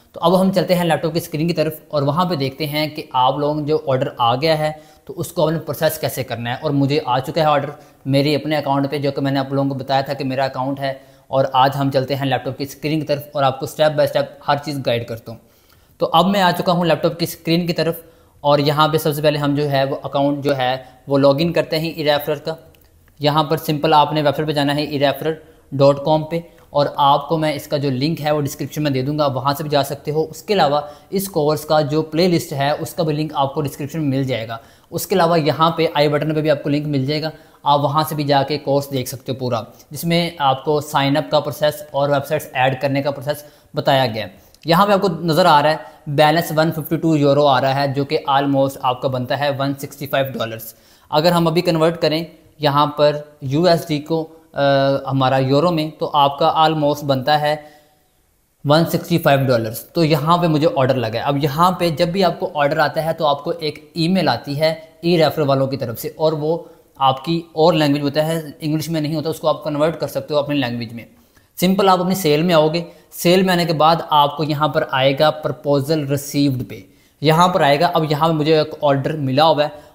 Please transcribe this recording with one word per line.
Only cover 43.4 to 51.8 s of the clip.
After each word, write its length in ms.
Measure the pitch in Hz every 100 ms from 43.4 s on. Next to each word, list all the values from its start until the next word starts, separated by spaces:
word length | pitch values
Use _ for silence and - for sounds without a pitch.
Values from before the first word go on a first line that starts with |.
| - - _ 156
बताया 300 | 147 135 127
गया 180 | 110
है। 100 | 101 - _ _ 147
यहाँ 200 | 165 202
पे 60 |
आपको 160 | 196 196 160
नज़र 220 | 170 156 180
आ 140 | 147
रहा 120 | 151
है 80 | 156 - - -
बैलेंस 420 | 143 151 160 165
वन 200 | 156 165
फिफ्टी 260 | 156 143 165
टू 180 | 165 156
यूरो 300 | 143 139 147
आ 140 | 123
रहा 140 | 135
है, 200 | 135 143
जो 120 | 131 139
कि 120 | 156 -
almost 480 | 139 143 135 135 -
आपका 260 | 131 123 139
बनता 260 | 127 120 135
है 160 | 147
वन 220 | 135 139
सिक्सटी 340 | 139 143 - 135
फ़ाइव 260 | 143 131 120
डॉलर्स। 380 | 113 110 - - _ _ -
अगर 220 | 151 170
हम 140 | 175 165
अभी 140 | 165
कन्वर्ट 360 | 175 165